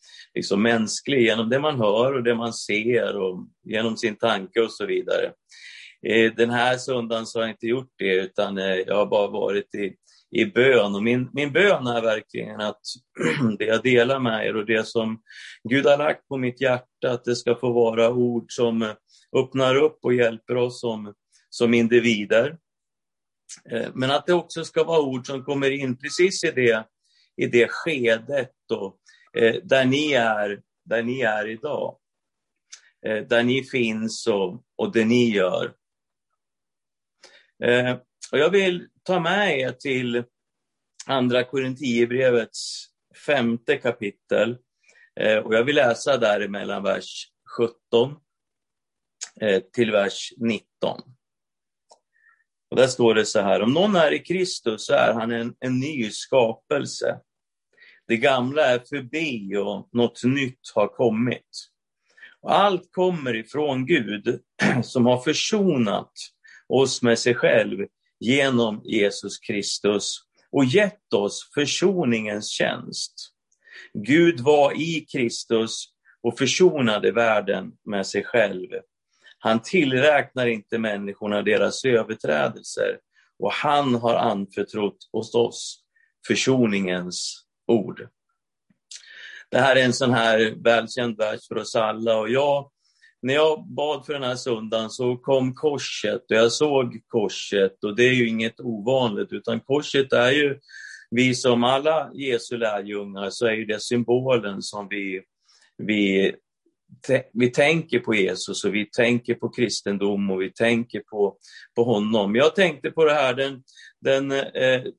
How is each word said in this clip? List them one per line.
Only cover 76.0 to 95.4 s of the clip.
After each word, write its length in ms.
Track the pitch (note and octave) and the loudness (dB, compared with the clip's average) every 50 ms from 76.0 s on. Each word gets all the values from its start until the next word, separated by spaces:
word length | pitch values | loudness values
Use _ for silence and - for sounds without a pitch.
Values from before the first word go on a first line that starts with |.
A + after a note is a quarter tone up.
| _ _ _ _ - | _ _ _ _ -4
och 140 | A#2+ A2+ | -4 -2
försonade 720 | - C#3 B2 - - F#3 F3+ D#3 D3 B2+ A2+ G#2+ G#2 F#2+ G#2 | 0 -2 0 4 6 4 4 6 4 0 2 2 2 0 0
världen 600 | F#2+ A#2 A#2 A2+ A2 G#2 F#2+ G2 G2 F#2+ F#2+ - - _ _ | 2 2 2 4 2 2 0 0 -4 -4 -4 -10 -16 _ _
med 220 | - G#2 G2 F#2+ | -6 -4 -4 -4
sig 160 | - - G2+ G2 | -2 -4 -4 -4
själv. 460 | - - A#2 G#2+ G2+ F#2+ F#2 F#2 - F#2+ F#2+ - _ _ _ _ _ _ _ _ - - _ | 0 2 2 2 2 0 -6 -10 -10 -12 -12 -12 _ _ _ _ _ _ _ _ -20 -20 _
Han 220 | - A2+ A2+ A#2 | -2 0 0 0
tillräknar 840 | - - - F#3 D3+ C3+ B2+ B2+ C3+ D3+ D3 C#3 A#2+ - _ C3 B2 | -2 0 0 2 2 2 2 4 4 4 4 4 0 -2 _ -2 0
inte 300 | A#2 A#2 G#2+ G2+ _ - | 0 0 -2 -6 _ -4
människorna 640 | A#2 A2+ A2 G#2 G2+ G2+ G2 G2 - A2 G#2 G#2 G2+ | -4 -2 -2 -4 -4 -6 -8 -10 -8 -4 -2 -2 0
deras 440 | G2+ G#2 G#2+ G2+ G2+ G2+ F#2+ - - | 2 2 2 2 2 0 0 -2 0
överträdelser, 1120 | C3 A#2+ A2 G#2+ G#2 A2 - - - D2+ D2+ C#2+ - - - - - - - G#1 G1+ G1+ - _ _ _ _ _ _ _ _ | 2 2 2 2 0 -6 -6 -2 -2 0 0 0 -2 -4 -6 -14 -12 -4 -2 -2 -2 -4 -6 _ _ _ _ _ _ _ _
och 120 | - G2+ | -4 -4
han 440 | - - - D3 D3 D3 C#3+ C3+ A#2+ | -4 -2 0 0 2 2 2 2 0
har 200 | A#2 A#2 A#2 A#2 | 0 0 0 0
anförtrott 920 | - - A#2 G#2+ G2+ G2 - - G#2+ G2+ - - G#2+ G#2 G2 - _ - _ | 2 0 0 -2 -2 -4 -6 -6 -8 -6 -6 -4 -4 -4 -4 -6 _ -18 _
åt 240 | - A2 G#2+ - - | -8 -8 -8 -2 0
oss 480 | A#2+ A#2+ - - - - - - - _ _ _ _ _ _ _ _ _ | 0 0 0 -2 -8 -12 -14 -14 -16 _ _ _ _ _ _ _ _ _
försoningens 1160 | - G#2+ G2+ - C3 C3 B2+ A#2+ A2 G2+ G2 G2 F#2 F2+ F2+ F2 F2+ F2 - - - - - _ _ _ _ _ | -2 -2 0 2 2 4 4 4 2 2 0 -2 -2 -2 -4 -4 -6 -8 -8 -8 -10 -10 -14 _ _ _ _ _
ord. 400 | - A#2 A2+ F#2 F2+ - - A#2 - _ _ _ _ _ _ _ _ _ _ _ _ _ _ _ _ - - - - - - - - - - - _ | 0 0 0 0 -4 -10 -14 -16 -20 _ _ _ _ _ _ _ _ _ _ _ _ _ _ _ _ -20 -20 -20 -20 -20 -20 -20 -20 -20 -20 -16 _
Det 80 | - B2+ | 0 4
här 160 | B2+ C3+ C3 | 4 6 6
är 100 | C3 B2+ | 6 4
en 80 | B2 A#2+ | 4 2
sån 200 | - C3+ B2 B2+ | 2 2 2 2
här 500 | A#2 A2+ A2+ A2 A2 A2+ A2 A2 - - | 4 4 4 4 4 2 2 0 0 2
välkänd 540 | A#2 A#2 A2+ A2 A2 - B2+ A#2+ A#2+ A2+ | 4 4 4 2 -2 -6 -4 -4 -4 -2
vers 300 | G#2 G#2+ G#2+ A2 A2+ - | -2 -4 -4 -4 -8 -10
för 100 | _ A2+ | _ -8
oss 180 | A2 G#2+ - - | -8 -8 -4 -2
alla, 440 | A#2+ A2 G#2+ A2 A2 A2+ A2+ A2+ A2 | 0 0 0 -2 -2 0 0 0 0
och 100 | G#2+ A2 | 0 0
jag, 420 | A#2+ C3 C#3+ D3 C#3+ C#3+ C3+ - _ _ _ _ _ _ _ _ _ _ - | 0 2 2 2 0 0 -2 -8 _ _ _ _ _ _ _ _ _ _ -4
när 100 | B2+ C3+ | 0 2
jag 340 | D3 D#3 D#3 D#3 D#3 - | 4 4 2 2 0 -6
bad 380 | - B2 B2 C#3+ D3+ D3 C3+ C#3 | -12 -8 -6 -4 -4 -4 -6 -6
för 80 | - D3+ | -8 -8
den 100 | C#3+ C3+ | -4 -4
här 120 | B2 B2+ | -4 -4
söndagen 540 | B2 - B2+ A#2 A2 A2 G#2+ A2+ A2+ A2+ A2 | -4 -2 -4 -4 -4 -4 -4 -4 -4 -4 -4
så 280 | - - B2+ B2 B2 | -6 -2 -2 -2 -2
kom 360 | B2 - - C3+ C3+ | -2 0 0 2 2